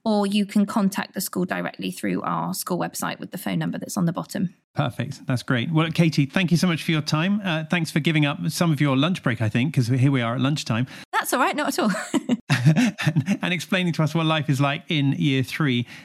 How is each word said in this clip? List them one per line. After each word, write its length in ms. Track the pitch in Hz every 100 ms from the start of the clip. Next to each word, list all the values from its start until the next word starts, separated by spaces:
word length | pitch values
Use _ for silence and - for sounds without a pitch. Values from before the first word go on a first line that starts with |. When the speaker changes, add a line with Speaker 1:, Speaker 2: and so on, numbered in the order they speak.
Speaker 1:
or 220 | 226 208 202
you 180 | 208 202
can 200 | 214 202
contact 480 | 220 196 - -
the 60 | -
school 240 | - -
directly 460 | 180 90 87 - 92
through 300 | - 101 90
our 320 | - 85 170
school 240 | - - 170
website 400 | 165 - 170 -
with 100 | -
the 60 | 190
phone 200 | 202 175
number 200 | 165 -
that's 180 | - 202
on 80 | 170
the 60 |
bottom. 420 | 170 165 - 180 - _
Speaker 2:
Perfect. 520 | - 143 - 117 - -
That's 160 | 127
great. 260 | - 123 117
Well, 200 | 156 160
Katie, 320 | 160 170 151 135
thank 240 | 190 175
you 60 | 170
so 100 | 180
much 160 | 160
for 80 | -
your 100 | 160
time. 380 | 151 151 185 208
Uh, 200 | 196 160 156
thanks 200 | 175 160
for 80 | 160
giving 240 | 165 156 147
up 120 | 151 170
some 240 | - 170
of 80 | 143
your 160 | 147 131
lunch 260 | 160 185
break, 180 | 139 110
I 60 | 107
think, 240 | 120 131
'cause 120 | 135 117
here 220 | 131 139
we 120 | 135
are 120 | 117
at 60 | 127
lunchtime. 460 | 131 151 - 113 127 - -
Speaker 1:
That's 200 | - -
all 60 | 349
right. 140 | 359
Not 140 | 294 277
at 100 | 320
all. 120 | 226 - -
<laughs> 240 | - - 240 -
Speaker 2:
<laughs> 0 | 123 131 156 240 -
And, 340 | 156 160 180 202
and 100 | 175
explaining 380 | 175 - 190 180
to 80 | 160
us 120 | 151
what 120 | 165 160
life 220 | 156 143
is 120 | 135
like 240 | 139 147 -
in 240 | 143 139
year 300 | 151 151 135
three 440 | 127 - 147 120 117 -